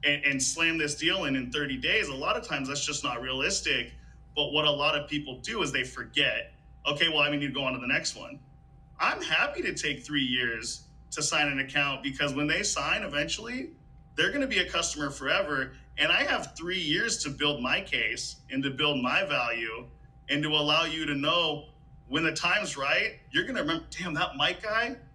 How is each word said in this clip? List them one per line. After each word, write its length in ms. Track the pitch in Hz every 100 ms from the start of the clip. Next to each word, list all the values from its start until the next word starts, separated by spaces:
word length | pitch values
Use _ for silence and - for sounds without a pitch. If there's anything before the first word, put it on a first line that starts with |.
and, 200 | 147 143 143
and 160 | 135
slam 380 | 131 - 165 165
this 160 | 147 -
deal 300 | 160 190 156
in, 100 | 135
in 160 | 123
thirty 260 | 147 143 127
days. 300 | 147 214 208
A 60 |
lot 220 | 135 147 214
of 120 | -
times 200 | 147 131
that's 180 | 143 -
just 180 | 147
not 180 | 135 120
realistic. 720 | 123 131 147 - 160 131 120 - - - - -
But 160 | 147
what 140 | 151 151
a 60 |
lot 260 | 143 147 147
of 120 | 147
people 320 | 147 143 127
do 200 | - 220
is 100 | 151
they 120 | 135
forget, 680 | 123 - 117 147 143 110 - - - - -
"Okay, 220 | 147 165
well, 100 | 151
I 100 | 147
need 160 | 147 143
to 60 |
go 120 | 127
on 100 | 131
to 60 | 131
the 80 | 123
next 280 | 160 160 -
one." 240 | - - - - - - - -
I'm 220 | - 160
happy 400 | - 160 226 -
to 120 | -
take 300 | 151 156 131
three 200 | - 147
years 600 | 131 127 120 113 113 - - - -
to 100 | -
sign 280 | 147 160 147
an 100 | 135
account, 420 | 131 139 143 135
because 320 | 139 131 147
when 140 | 135 147
they 160 | 170
sign, 400 | 202 - 147 190
eventually, 680 | 196 143 147 - 226 247 - - - - - -
they're 160 | 175
gonna 160 | 285 269
be 120 | 202
a 100 | 175
customer 420 | - - 147 147
forever. 640 | - 131 175 180 143 135 - - -
And 140 | 151
I 120 | 180
have 320 | 370 370 - -
three 220 | 165 185
years 420 | 156 160 226 -
to 60 | 151
build 320 | - 147 190
my 200 | 135 170
case 560 | 196 127 107 120 - - -
and 140 | 135
to 80 | 135
build 300 | 127 151 135
my 220 | 123 156 190
value 600 | 139 120 117 117 113 127 - - - -
and 120 | 143
to 80 | 151
allow 360 | 151 147 156 165
you 200 | 156 151
to 80 |
know 520 | 143 147 170 160 151 - - - - -
when 160 | 139
the 80 | 160
time's 460 | - 170 196 208 143
right, 420 | 139 165 185 - -
you're 140 | 139 -
gonna 160 | 240
remember, 240 | 151 165 -
"Damn, 220 | - 180
that 220 | 156 180 135
Mike 260 | 151 180
guy 320 | 214 220 240 262 -